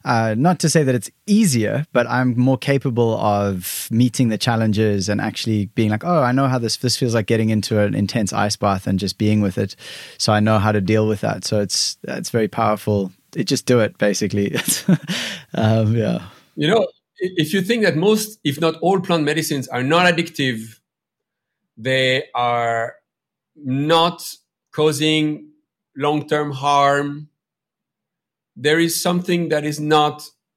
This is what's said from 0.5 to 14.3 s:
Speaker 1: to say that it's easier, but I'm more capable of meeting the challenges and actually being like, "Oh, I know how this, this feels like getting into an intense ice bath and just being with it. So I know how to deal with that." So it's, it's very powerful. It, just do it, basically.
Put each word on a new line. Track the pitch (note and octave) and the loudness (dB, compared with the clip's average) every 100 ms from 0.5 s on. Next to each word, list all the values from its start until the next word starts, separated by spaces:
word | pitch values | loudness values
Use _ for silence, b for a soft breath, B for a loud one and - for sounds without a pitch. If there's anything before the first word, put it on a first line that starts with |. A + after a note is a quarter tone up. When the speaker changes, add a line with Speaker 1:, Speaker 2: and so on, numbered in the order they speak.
| F3+ | 2
Speaker 1:
to | D#3 | 2
say | E3 | 2
that | C3+ | 2
it's | B2 - _ - | 0 -4 _ 0
easier, | G#3 G3+ B2 G#2 A#2+ D3+ | 2 4 2 0 -2 -2
but | A#2+ A#2+ | 0 0
I'm | B2 B2+ A#2 | 2 0 2
more | B2+ C3 | 2 2
capable | - C#3 C#3 A#2 A#2 G#2+ | 0 0 0 0 0 2
of | G#2+ G2+ G2+ F#2 F2 - - | 0 0 0 -2 -6 -10 -4
meeting | A2+ B2 - A#2+ | 2 2 2 0
the | G#2+ | 0
challenges | - A2+ A2+ G#2 A2 G2+ F#2+ | 0 0 0 2 2 0 -2
and | G#2 | -2
actually | G#2+ G#2 A2+ G#2+ G2 - | -4 -6 -2 -2 -2 0
being | A2 | 0
like, | G#2+ | 0
"Oh, | E3+ E3+ | 0 2
I | B2 | 2
know | C3 C3+ | 2 0
how | B2+ | 0
this, | A2+ - | -2 -2
this | B2 - | -2 -2
feels | B2 | 0
like | A2+ G2+ | 0 0
getting | A2+ A2 | 0 2
into | A2 - G#2+ | 0 0 0
an | G#2 | 0
intense | G#2 G2+ A#2+ G2+ | 0 -2 -2 -2
ice | G#2+ G#2 - | -2 -2 0
bath | G#2 F#2+ - | 0 0 -2
and | F#2+ | -2
just | G2 - | -2 -2
being | G#2+ G#2+ | 0 2
with | G2+ G#2+ | 0 -2
it. | G2+ - B B B B | -4 -6 B B B B
So | - | 0
I | G#2+ | 2
know | G#2+ G#2+ | 4 2
how | G#2+ | 2
to | G#2 | 2
deal | F#2 A2 A2 | 2 2 2
with | G#2 | 0
that." | A2 G#2 - | -4 -4 -2
So | G#2+ | -2
it's, | G2+ - - - | -2 -2 -4 -6
it's | - - - | -10 -10 -4
very | A#2 G#2+ | -2 -2
powerful. | - A2 G#2 - G#2 F#2 - _ - | 0 0 0 0 0 -2 -8 _ -8
It, | |
just | G#2 C3+ - | -2 -2 2
do | B2 | 2
it, | G#2+ - | 2 0
basically. | G#2 F#2+ G2+ | -2 0 -2